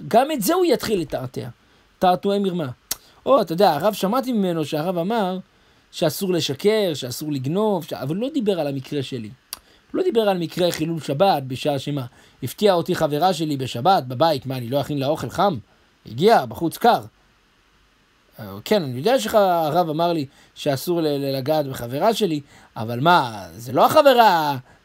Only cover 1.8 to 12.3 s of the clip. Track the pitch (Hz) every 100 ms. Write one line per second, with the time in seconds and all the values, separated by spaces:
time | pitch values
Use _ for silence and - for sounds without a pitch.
1.8 | _ - 185 180 202 202 196 175 135 -
2.8 | - - _ _ 123 220 180 165 196 147
3.8 | 202 196 190 247 254 226 185 165 143 151
4.8 | 175 175 180 233 185 185 - _ _ _
5.8 | _ - 160 - 185 170 143 131 208 220
6.8 | 190 139 123 - 151 139 131 185 214 180
7.8 | 151 - 131 247 254 320 208 175 143 139
8.8 | - 147 127 123 104 - - - _ _
9.8 | - 381 370 226 208 180 160 170 175 -
10.8 | 160 165 - 139 196 151 131 131 147 139
11.8 | 147 143 123 _ _